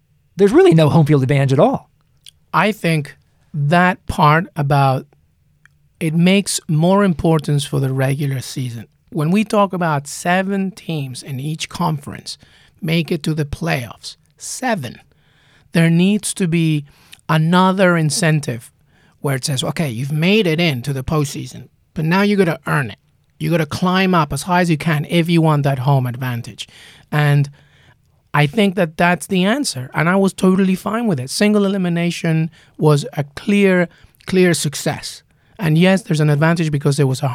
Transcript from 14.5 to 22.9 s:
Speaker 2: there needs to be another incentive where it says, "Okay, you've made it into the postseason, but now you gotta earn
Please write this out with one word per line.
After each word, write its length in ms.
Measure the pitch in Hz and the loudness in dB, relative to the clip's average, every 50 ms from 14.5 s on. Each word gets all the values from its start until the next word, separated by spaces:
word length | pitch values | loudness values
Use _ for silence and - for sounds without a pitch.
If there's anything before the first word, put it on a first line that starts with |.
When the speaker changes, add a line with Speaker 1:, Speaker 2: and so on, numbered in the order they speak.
| - - 254 254 226 185 123 107 - - _ _ _ _ _ _ _ _ _ _ _ _ _ _ - | -10 -6 -4 -4 -4 -4 -6 -10 -14 -18 _ _ _ _ _ _ _ _ _ _ _ _ _ _ 0
Speaker 2:
there 180 | 170 165 165 | 2 2 4
needs 440 | 165 170 180 190 208 208 - - - | 4 4 2 2 2 0 -2 -6 -4
to 120 | - 196 | -2 -2
be 380 | 165 165 170 165 160 156 147 143 - _ _ _ _ - - _ - | 0 0 0 0 0 0 -2 -4 -8 _ _ _ _ -20 -12 _ -2
another 680 | 156 160 156 160 180 180 185 185 185 190 196 180 175 | 0 0 2 2 4 4 4 4 4 4 4 4 4
incentive 760 | 165 156 151 139 - 175 160 156 151 139 - 120 113 - - _ _ _ _ _ _ _ _ _ _ | 2 2 0 0 0 0 2 0 0 -2 -4 -8 -10 -12 -18 _ _ _ _ _ _ _ _ _ _
where 140 | - 143 135 | -6 -4 -4
it 80 | 127 - | -4 -4
says, 200 | - 139 123 160 | -6 -6 -6 -4
"Okay, 240 | 147 143 - 170 139 | -4 -4 -4 -4 -4
you've 220 | 117 110 139 139 156 | -4 -6 -6 -4 -2
made 340 | 151 165 180 202 220 214 | 0 0 2 2 2 2
it 140 | 175 156 156 | 2 0 0
into 320 | 175 170 139 120 113 143 139 | 0 0 -2 -2 -4 -6 -6
the 100 | 135 131 | -6 -4
postseason, 640 | - 165 151 147 143 - 151 131 123 - - 131 - _ _ _ _ - | -2 -2 -2 -2 -2 -4 -8 -12 -12 -14 -18 -20 -20 _ _ _ _ -8
but 100 | - 151 | -4 -2
now 180 | 160 175 190 202 | 0 2 2 2
you 140 | 202 208 | 2 2
gotta 240 | 196 196 165 151 - - | 2 2 0 -2 -4 -4
earn 240 | 170 160 151 135 107 | -4 -2 -2 -2 -4